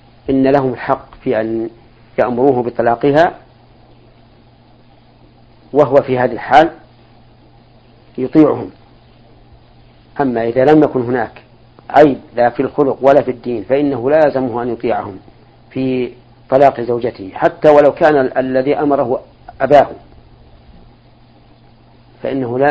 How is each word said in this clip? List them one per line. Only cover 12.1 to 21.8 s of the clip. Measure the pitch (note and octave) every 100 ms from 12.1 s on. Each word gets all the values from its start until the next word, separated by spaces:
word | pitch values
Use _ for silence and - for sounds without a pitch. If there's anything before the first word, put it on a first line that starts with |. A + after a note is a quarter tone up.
| A#2+ - A2
لا | A#2+
في | -
الخلق | C3 - C#3 A2+
ولا | C3+ C#3+
في | A2+
الدين | B2 B2 A#2
فإنه | G2 C#3 C#3+ B2+ B2
لا | D3+ D3
يلزمه | B2+ B2+ A#2
أن | B2
يطيعهم | A2+ B2 G#2 G2+ F#2+ - - _ _ _
في | C3 C3 B2+ B2 - - _ -
طلاق | C3 C#3 B2+
زوجته، | A#2+ A#2+ A#2+ - F#2+
حتى | - E3 E3 D#3
ولو | D3 C#3+
كان | - D#3+ D3
ال-، | B2+ B2+
الذي | C3 C3 C3+ -
أمره | C#3+ C#3 A#2+ B2+ - - - -
أباه، | C3 C#3+ - - - - - - - - - - - _ _ _ _ _ _ _ _ _